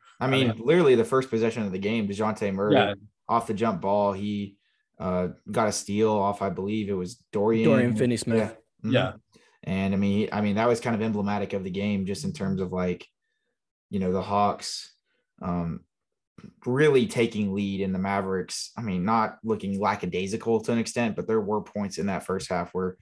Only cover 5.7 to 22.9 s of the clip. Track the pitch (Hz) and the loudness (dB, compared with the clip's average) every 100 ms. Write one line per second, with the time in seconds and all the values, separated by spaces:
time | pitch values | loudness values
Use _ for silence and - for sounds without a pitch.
5.7 | - - 104 110 107 98 101 98 90 98 | -2 -4 2 2 4 0 0 -4 -4 -4
6.7 | 110 101 95 90 - _ 107 - 113 - | -4 -2 -4 -4 -10 _ 0 2 4 4
7.7 | 135 120 107 123 113 - 113 104 - _ | 4 4 2 2 0 2 2 0 -6 _
8.7 | _ 110 127 92 - _ _ _ _ - | _ 0 2 2 -4 _ _ _ _ -4
9.7 | 95 98 98 101 101 107 104 104 104 120 | -2 0 2 2 2 0 0 0 2 2
10.7 | 117 123 110 110 104 101 101 98 98 95 | 2 0 -2 0 0 -2 -2 -2 -4 -4
11.7 | 92 104 101 95 98 101 - 98 95 90 | -2 0 0 -2 -4 -6 -4 -2 -2 -2
12.7 | 92 90 90 - _ _ _ _ _ _ | -2 -2 -4 -8 _ _ _ _ _ _
13.7 | _ - 98 92 95 98 101 101 - - | _ -8 -2 0 -2 0 2 2 0 -8
14.7 | - - _ _ _ _ - - 87 85 | -10 -14 _ _ _ _ -10 -4 -4 -4
15.7 | - _ _ _ _ _ - - _ 123 | -6 _ _ _ _ _ -20 -20 _ -2
16.7 | 127 151 135 110 - 117 104 101 98 98 | 4 6 6 4 0 0 0 -2 0 -2
17.7 | 95 95 92 98 98 95 92 87 - - | -2 -2 -2 0 0 0 -2 -4 -8 -10
18.7 | - 113 92 95 113 110 - 110 104 98 | -8 -4 -2 2 2 0 -4 -4 -4 -2
19.7 | 98 101 104 90 87 95 110 117 113 110 | -2 0 0 -4 -4 -4 -4 0 0 0
20.7 | 117 110 123 117 107 113 113 101 107 90 | -2 -2 -2 -2 -2 0 0 0 -2 -4
21.7 | 104 98 - 98 90 - 95 - 87 87 | -6 -6 -4 -4 -4 -4 -6 -2 -2 -2
22.7 | 92 92 | -4 -4